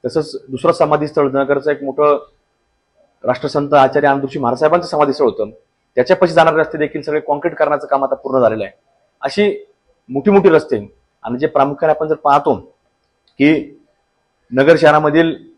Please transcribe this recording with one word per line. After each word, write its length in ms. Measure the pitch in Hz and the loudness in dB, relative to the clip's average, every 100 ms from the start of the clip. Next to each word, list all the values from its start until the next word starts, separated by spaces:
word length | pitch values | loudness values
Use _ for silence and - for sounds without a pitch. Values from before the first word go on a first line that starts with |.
तसंच 300 | 123 160 151 135 - | -4 -4 -6 -12 -12
दुसरं 240 | 127 175 | -2 -2
समाधीस्थळ 560 | - 151 147 147 151 143 | 0 0 0 -2 -2 0
नगरचं 400 | 135 135 139 147 | 0 0 -2 -2
एक 120 | 143 | -4
मोठं 360 | 139 135 147 143 - _ _ _ _ _ _ _ _ _ | -6 0 0 0 -4 _ _ _ _ _ _ _ _ _
राष्ट्रसंत 500 | 127 123 147 147 143 | -6 -4 -4 -4 0
आचार्य 340 | 147 135 143 143 | 2 2 2 0
आनंदऋषी 300 | 139 135 151 | 0 -4 -4
महाराज 200 | 120 127 | -4 0
साहेबांचं 280 | 156 175 175 | 0 0 -2
समाधीस्थळ 380 | 151 147 135 | -2 0 2
होतं, 260 | 127 - 107 - _ _ _ - | -2 -2 -10 -10 _ _ _ -4
त्याच्यापाशी 360 | 123 180 175 | 0 2 2
जाणारे 240 | 165 160 156 | 4 4 2
रस्ते 220 | 156 151 | -2 -4
देखील 240 | 151 151 | -6 -6
सगळे 180 | 147 151 | -6 -6
काँक्रीट 340 | 151 147 170 | -4 -4 -4
करण्याचं 320 | 151 151 147 147 | -2 -2 -2 -2
काम 180 | 139 | -2
आता 100 | 135 | -2
पूर्ण 260 | 135 - 127 | -4 -2 0
झालेलं 240 | 113 110 | 2 0
आहे. 80 | 95 _ _ _ _ _ | -8 _ _ _ _ _
अशी 320 | 139 202 208 - - _ _ _ - | -6 0 -2 -2 -12 _ _ _ -8
मोठी 220 | 135 208 | -2 4
मोठी 180 | 202 190 | 4 6
रस्ते 360 | 160 - 113 104 _ _ _ | 2 0 -6 -6 _ _ _
आणि 140 | 110 123 | -10 -4
जे 80 | 151 | -4
प्रामुख्याने 480 | 143 139 143 160 | -2 -4 -2 -2
आपण 140 | 151 156 | -2 -2
जर 60 | |
पाहतो 400 | 151 147 143 147 107 - _ _ _ _ _ _ _ | -2 2 0 0 -4 -6 _ _ _ _ _ _ _
की 420 | 143 156 - - _ _ _ _ _ _ _ | 2 2 -4 -18 _ _ _ _ _ _ _
नगर 260 | 123 139 156 | 0 4 6
शहरामधील 580 | 156 151 151 156 165 147 - | 6 4 2 2 0 -4 -16